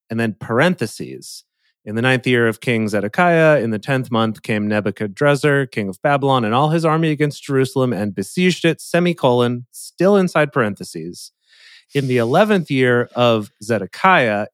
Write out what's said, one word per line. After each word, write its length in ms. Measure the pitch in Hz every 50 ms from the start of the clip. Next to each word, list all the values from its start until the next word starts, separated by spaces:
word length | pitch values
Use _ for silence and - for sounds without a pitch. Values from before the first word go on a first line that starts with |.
| _ -
and 120 | 113 113
then 140 | 113 110 98 -
parentheses, 1040 | - - 113 123 156 185 180 - 120 104 - - 80 65 65 64 - - - - - _ _ _ _ _ _ _ _
"In 100 | 107 107
the 60 | 113
ninth 240 | 123 131 131 123 -
year 220 | 139 127 120 117 113
of 120 | 107 -
King 280 | - 131 117 113 110 104
Zedekiah, 720 | 107 101 98 104 - 185 175 175 170 165 160 156 151 139
in 100 | 110 113
the 80 | 107 104
tenth 320 | - 143 135 131 123 110
month, 320 | 117 110 113 110 107 -
came 240 | - - 110 104 104
Nebuchadrezzar, 1000 | 104 107 107 98 107 - - - 104 98 - 147 143 143 131 - 147 139 139 135
king 220 | - - 113 101 95
of 120 | 92 -
Babylon, 420 | - 147 143 135 135 139 131 127 113
and 80 | 104 110
all 160 | 131 151 151
his 140 | 160 170 160
army 260 | 156 156 160 165 156
against 340 | 151 135 151 147 - - -
Jerusalem 480 | - 139 131 127 127 - 135 131 123
and 220 | 107 90 104 104 92
besieged 500 | 101 95 - - 180 185 180 165 - -
it, 160 | 165 151 -
semicolon," 840 | - - - 170 175 175 170 - - 127 123 123 120 120 123 123 123 -
still 460 | - - - - - - 165 196 208
inside 360 | 196 185 165 - 160 151 147
parentheses. 800 | - 143 113 104 95 - 92 - - 85 78 87 85 - - - _ _ _ _ _ _ - - - - _ _ -
"In 140 | 143 135 131
the 80 | 127
eleventh 540 | 120 113 117 143 180 220 214 208 185 151 -
year 380 | 139 131 127 123 120 120 120 - -
of 380 | 120 123 120 113 110 104 - _ _
Zedekiah, 840 | 104 107 113 101 95 90 - - - 190 185 160 127 110 104 101 104 -